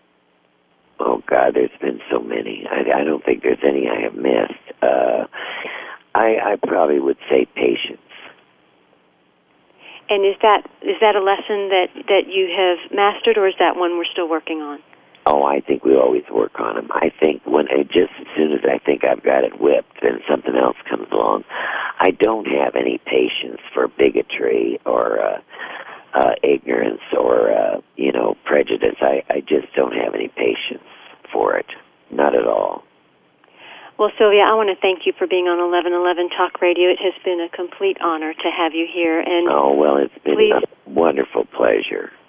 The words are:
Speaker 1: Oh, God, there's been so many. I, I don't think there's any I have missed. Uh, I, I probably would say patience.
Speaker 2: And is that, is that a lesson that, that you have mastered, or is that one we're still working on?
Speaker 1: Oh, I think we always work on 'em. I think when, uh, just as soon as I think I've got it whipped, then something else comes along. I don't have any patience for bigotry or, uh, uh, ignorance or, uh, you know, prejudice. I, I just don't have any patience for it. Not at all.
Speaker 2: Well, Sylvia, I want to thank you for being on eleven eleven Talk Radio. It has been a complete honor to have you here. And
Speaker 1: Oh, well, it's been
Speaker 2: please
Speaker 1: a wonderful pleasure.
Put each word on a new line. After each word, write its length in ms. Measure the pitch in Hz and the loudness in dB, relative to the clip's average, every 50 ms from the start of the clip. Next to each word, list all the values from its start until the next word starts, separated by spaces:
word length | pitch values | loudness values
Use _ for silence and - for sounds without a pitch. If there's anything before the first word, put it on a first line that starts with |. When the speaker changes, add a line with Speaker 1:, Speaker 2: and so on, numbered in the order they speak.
| _ _ _ _ _ _ _ _ _ _ _ _ _ _ _ _ _ _ _ | _ _ _ _ _ _ _ _ _ _ _ _ _ _ _ _ _ _ _
Speaker 1:
Oh, 240 | - - 62 62 50 - | -4 -2 -2 -2 -4 -2
God, 280 | - 65 64 65 64 58 | 0 2 2 2 2 2
there's 220 | 64 60 57 - - | 0 -2 -2 -4 -6
been 180 | 69 67 60 57 - - | -6 -6 -6 -6 -6 -4
so 100 | 62 58 | -4 -4
many. 460 | 58 57 57 55 53 53 52 50 50 50 | -4 -4 -6 -6 -6 -8 -10 -10 -8 -6
I, 300 | 50 67 65 62 67 67 | -4 -2 0 0 0 0
I 20 | 73 | 0
don't 180 | 76 76 - - | 0 -2 -2 0
think 180 | 65 58 50 - | -2 -2 0 0
there's 160 | 64 62 - 65 | -2 0 2 0
any 220 | 69 69 69 64 58 | 0 0 0 0 -2
I 100 | 55 55 | -2 -4
have 160 | 55 52 50 | -4 -6 -6
missed. 680 | 52 62 67 62 55 50 50 - - - - - - | -2 0 2 2 2 0 -2 -6 -16 -16 -16 -6 0
Uh, 460 | 58 62 65 65 62 60 58 55 50 - - - - - - - - - - - - - - - _ _ - | 2 2 2 2 2 0 0 -2 -4 -6 -10 -12 -12 -12 -12 -12 -12 -12 -12 -14 -14 -16 -18 -20 _ _ 0
I, 220 | 98 113 113 110 - - 104 101 | 2 2 2 2 0 0 -2 -2
I 20 | - - | -2 -2
probably 360 | - 82 92 82 73 73 69 | -2 2 2 2 4 2 2
would 160 | 67 69 67 - - - | 2 0 -2 -2 -2 0
say 160 | - 65 62 - - | 2 2 2 0 -2
patience. 460 | - 62 62 58 60 - - - - _ _ - - - - - _ _ _ _ _ _ _ _ _ _ _ _ _ _ _ _ _ _ _ _ _ _ _ _ _ _ _ _ _ - - - - _ - | -2 0 0 0 -2 -6 -10 -12 -16 _ _ -20 -20 -20 -20 -20 _ _ _ _ _ _ _ _ _ _ _ _ _ _ _ _ _ _ _ _ _ _ _ _ _ _ _ _ _ -20 -20 -20 -14 _ -2
Speaker 2:
And 160 | 214 196 196 | 0 2 2
is 120 | 196 190 - | 2 2 2
that, 240 | - 214 202 - - - _ - | 4 4 4 4 0 -6 _ -10
is 140 | - 202 185 - | -6 -4 0 2
that 160 | 220 214 202 | 2 2 2
a 40 | 208 | 2
lesson 460 | 190 196 196 196 - - 208 202 202 | 2 0 0 -2 -2 -6 -4 -4 -2
that, 200 | 190 196 185 185 - - - - | 0 0 0 0 -2 -6 -10 -2
that 200 | - 202 190 - | 2 2 2 2
you 200 | - 185 196 190 175 170 | 0 -2 -2 -2 0 0
have 400 | 196 185 180 175 170 - - - | 0 2 2 0 -2 -4 -6 -2
mastered, 420 | 202 202 202 - - - 233 220 | 0 0 0 0 0 0 2 2
or 80 | 214 196 | 4 2
is 100 | 190 185 - | 0 2 2
that 160 | 185 165 - | 2 2 2
one 220 | 175 175 170 175 | 0 -2 -2 -2
we're 80 | 170 170 | -2 -4
still 240 | - - 190 175 156 | -4 -4 -4 -4 -2
working 320 | 165 156 - - 160 156 | -4 -4 -4 -6 -10 -8
on? 180 | 151 147 147 143 _ _ - _ _ _ _ - - | -8 -10 -12 -14 _ _ -20 _ _ _ _ -2 0
Speaker 1:
Oh, 160 | 78 73 71 69 | 2 4 4 4
I 160 | 69 71 69 | 2 0 0
think 240 | - - 69 - - | 0 -2 -2 0 4
we 120 | 65 67 | 4 6
always 280 | 67 64 64 64 62 - - | 6 6 4 2 0 -2 -2
work 300 | 52 57 52 50 - - | -2 -2 -2 -2 -4 -6
on 180 | 57 55 53 | -6 -4 -6
'em. 140 | 57 57 57 | -6 -6 -4
I 180 | 55 67 78 80 - - | -4 -2 -2 -2 0 2
think 220 | 78 78 71 - - | 0 0 0 -2 -4
when, 220 | - - 76 73 65 | 0 0 0 2 2
uh, 140 | 65 71 71 | 0 0 0
just 300 | - - 87 87 - - - | 2 2 2 2 0 -4 -16
as 80 | - - - | -16 -8 -2
soon 160 | - 78 78 | -2 0 0
as 120 | 73 64 - | 0 0 0
I 140 | 67 65 | 0 -2
think 260 | 58 - 71 69 - - | 0 0 -2 0 0 2
I've 200 | 65 64 52 - | 0 0 0 0
got 200 | - 67 67 62 | 2 2 2 0
it 160 | 52 50 50 | -2 -4 0
whipped, 420 | 57 71 69 62 - _ - - | 2 4 4 2 0 _ -8 -2
then 200 | - 62 60 - - - | -2 -2 -2 -2 -2 -2
something 260 | 73 65 - - 62 | -2 -2 -2 -2 0
else 220 | 64 64 60 - - - | 2 2 0 0 -4 -8
comes 240 | - 60 55 53 - | -8 -8 -8 -6 -4
along. 320 | - 53 55 53 52 52 50 - - - - - - - - - - - | -2 0 2 2 0 -2 -4 -8 -10 -8 -8 -6 -6 -6 -8 -8 -2 0
I 120 | 87 92 | 0 2
don't 340 | 90 - 98 110 113 110 - | 2 2 2 2 0 -2 -4
have 300 | - 67 71 67 64 - | -2 -2 0 0 0 0
any 240 | 64 62 62 60 - - | -2 -2 -2 -4 -4 -6
patience 540 | - 64 64 64 62 - - 62 62 60 - - - - | -2 0 2 2 0 -2 -6 -8 -10 -12 -14 -14 -6 -2
for 140 | 67 64 | -2 -2
bigotry 920 | 60 - - 69 65 - 58 - - - - 60 58 58 58 55 58 58 - - | -2 0 2 2 2 2 0 -4 -4 -6 -4 -2 0 0 0 0 -2 -4 -4 -4
or, 340 | 62 58 58 58 57 55 53 | -2 0 0 0 0 -2 -2
uh, 200 | 52 50 50 50 - _ - - - - - - - - - - - - - | -2 -2 -4 -6 -10 _ -18 -16 -16 -14 -14 -16 -18 -18 -20 -20 -14 -4 0
uh, 220 | 71 65 62 57 - - | 2 2 2 2 2 2
ignorance 580 | 71 71 65 - 64 62 58 57 55 55 53 - - - | 2 2 2 0 -2 -2 0 0 -2 -4 -6 -8 -4 -2
or, 340 | - 60 60 60 57 55 55 | 0 2 2 2 4 2 2
uh, 300 | 53 53 52 50 50 50 _ _ - | 2 2 0 0 -2 -4 _ _ -8
you 140 | - 65 69 | -2 -2 0
know, 260 | 62 60 58 52 50 _ - | 0 0 0 -2 -2 _ -2
prejudice. 500 | - 76 73 65 - 55 50 - 53 - - | 0 2 2 2 2 0 0 0 -2 0 0
I, 220 | 69 67 69 69 - - | 0 0 0 0 0 -2
I 120 | - 71 | -4 -2
just 320 | 69 - 78 67 - - - | -2 0 -2 -2 -2 -2 -2
don't 200 | 69 65 60 55 | -2 -2 0 -2
have 200 | 58 58 53 50 | -4 -4 -4 -4
any 140 | 53 55 | -6 -6
patience 560 | - - - 58 57 55 - - - - - - - - - - - - _ - - | -6 -6 -2 -2 -2 -2 -2 -6 -10 -10 -12 -16 -20 -20 -20 -20 -20 -20 _ -16 -8
for 240 | - - 52 50 50 | -4 -2 0 0 0
it. 100 | 50 - - - - - _ _ _ _ - | -2 -4 -8 -16 -20 -20 _ _ _ _ -8
Not 240 | 50 65 71 71 62 | -2 0 2 2 2
at 100 | 60 57 | 2 2
all. 380 | 55 53 50 50 50 50 50 - _ _ _ _ _ _ _ _ _ _ _ _ _ _ - - - - - - - - | 2 0 0 -2 -4 -6 -8 -14 _ _ _ _ _ _ _ _ _ _ _ _ _ _ -20 -20 -20 -20 -20 -20 -12 -2
Speaker 2:
Well, 140 | - 214 208 - | -2 -2 0 2
Sylvia, 240 | - 220 208 202 208 | 4 4 6 6 6
I 120 | 196 - 220 | 6 4 4
want 160 | 220 214 202 | 2 2 0
to 60 | 185 | -2
thank 300 | - - 190 185 165 - | 0 0 0 0 0 -2
you 80 | 190 - | -4 -2
for 120 | - 185 | -2 -2
being 220 | 165 185 180 180 | -2 0 0 0
on 120 | 180 175 175 | 0 0 0
eleven 340 | 175 175 175 175 170 175 175 | 0 0 0 0 0 0 -2
eleven 360 | 175 180 180 175 175 175 175 | 0 0 0 0 0 -2 -4
Talk 320 | - - 180 175 - - | 0 -2 -2 -2 0 0
Radio. 280 | 185 175 175 175 180 180 | 0 2 2 4 4 2
It 100 | 180 - | 2 2
has 140 | 202 185 - - - | -2 -4 -4 -4 -4
been 160 | 190 180 170 | -4 -4 -4
a 80 | 170 170 | -4 -8
complete 480 | - - 175 175 - - 196 196 - - | -8 -10 -10 -10 -8 -4 -2 -2 -2 -2
honor 340 | - 170 160 156 160 156 160 | -2 -4 -2 -4 -6 -8 -8
to 180 | - - 170 | -6 -6 -6
have 240 | 160 180 170 160 156 | -2 -2 -4 -2 -2
you 100 | 165 165 | -4 -4
here. 360 | 165 - 175 170 165 160 165 | -4 -4 -2 -2 0 0 -2
And 280 | - - 180 170 175 - | -2 0 0 0 2 2
Speaker 1:
Oh, 220 | 71 71 69 69 | 2 4 4 4
well, 260 | 69 71 76 73 69 | 4 4 4 4 4
it's 200 | 71 69 - - - | 2 0 -2 -4 -6
been 160 | - 73 73 | -2 0 2
Speaker 2:
please 180 | - - - - | 4 4 4 4
Speaker 1:
a 360 | - - - - _ - 71 | 0 0 -4 -8 _ -14 -6
wonderful 560 | 69 78 85 80 69 69 65 - - 57 53 | 0 2 2 2 2 0 -4 -2 -2 -4 -4
pleasure. 640 | - - - 60 57 53 50 50 - 50 50 50 50 - - _ | -4 -4 0 0 2 2 0 -2 -4 -6 -8 -10 -12 -16 -20 _